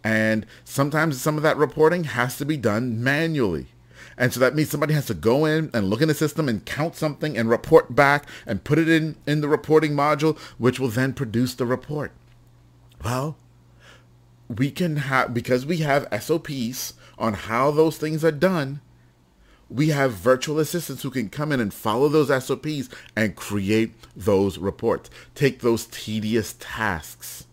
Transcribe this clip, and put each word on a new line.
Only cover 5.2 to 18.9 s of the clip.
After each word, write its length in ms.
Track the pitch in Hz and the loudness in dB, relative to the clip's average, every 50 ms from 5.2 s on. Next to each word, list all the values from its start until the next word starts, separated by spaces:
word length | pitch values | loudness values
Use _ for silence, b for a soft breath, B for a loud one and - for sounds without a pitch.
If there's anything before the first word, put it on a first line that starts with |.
| 76 113 123 143 160 | 2 2 4 4 4
in 240 | 156 156 160 160 - - | 2 2 0 0 0 -2
and 160 | 113 101 95 | -2 0 0
look 120 | 104 113 | 2 2
in 60 | 156 | 2
the 60 | 160 147 | 2 2
system 360 | - 156 143 - - 156 131 | 0 0 -2 0 -2 -2 -2
and 160 | 113 92 - | -2 -4 -6
count 300 | - - - 151 170 - | -8 -6 -4 -4 -4 -4
something 420 | - 160 151 139 - - - - | -4 -4 -4 -4 -4 -6 -4 -2
and 120 | 110 113 113 | -2 2 2
report 460 | 117 110 - - 160 160 - - 120 | 0 0 4 6 6 6 6 6 2
back 300 | 131 143 139 143 143 - B B B B | 4 4 6 4 2 -2 B B B B
and 180 | - 113 95 - | -8 -8 -6 -2
put 160 | - 147 156 | 0 2 2
it 100 | 165 156 | 4 4
in, 280 | 165 160 156 156 151 - - | 4 2 2 -2 -8 -8 -4
in 140 | 143 147 151 | -2 -2 0
the 60 | 147 | 2
reporting 460 | 143 151 - - - 156 156 156 147 147 | 0 0 0 2 4 4 4 4 4 0
module, 440 | 143 143 151 151 143 151 160 151 B B B B | 2 2 2 2 2 2 0 0 B B B B
which 220 | B 113 127 127 123 | B 2 2 2 2
will 100 | 131 123 | -4 -2
then 240 | 107 127 131 135 127 | 0 0 0 0 -2
produce 400 | - 139 117 101 117 127 123 - | -4 -6 -2 0 0 0 0 -2
the 120 | - 135 | -4 -2
report. 460 | 117 127 120 - - 151 151 131 - - - _ _ - _ _ _ _ _ _ _ _ _ _ - _ - 78 | -2 -2 -4 -4 -8 -8 -8 -8 -10 -12 -20 _ _ -20 _ _ _ _ _ _ _ _ _ _ -20 _ -10 -6
Well, 340 | 107 123 127 135 160 151 _ _ _ _ _ _ _ b b b b b b b b _ _ _ _ _ _ _ | -4 -4 -2 -4 -6 -8 _ _ _ _ _ _ _ b b b b b b b b _ _ _ _ _ _ _
we 240 | _ 117 104 131 - | _ -4 -2 -2 -2
can 260 | - - 180 165 151 | -2 -2 -2 -2 -2
have, 360 | 147 139 135 135 131 120 - 120 | -4 -2 0 0 0 0 0 -2
because 320 | 120 120 - 127 127 131 | -6 0 0 0 0 0
we 120 | 147 180 | -2 -2
have 300 | 160 160 147 139 143 - - | -2 0 2 0 0 0 -2
S 180 | - 107 - - | -6 -6 -2 -2
O 100 | 160 165 | -4 -4
Ps 540 | - - 143 135 117 113 131 - - - - B B B B | -2 -6 -6 -6 -6 -6 -6 -8 -10 -12 -14 B B B B
on 160 | - 110 113 104 | -4 -4 -4 -4
how 380 | - - 110 113 120 135 147 | -4 -6 -2 0 2 2 2
those 260 | 147 151 160 165 151 | 4 4 4 2 2
things 260 | - 156 156 156 156 156 | -4 -6 -4 -2 0 0
are 80 | 165 | 0
done, 500 | 151 143 175 190 185 165 139 131 143 147 _ - | 2 2 0 0 0 0 -4 -4 -8 -12 _ -20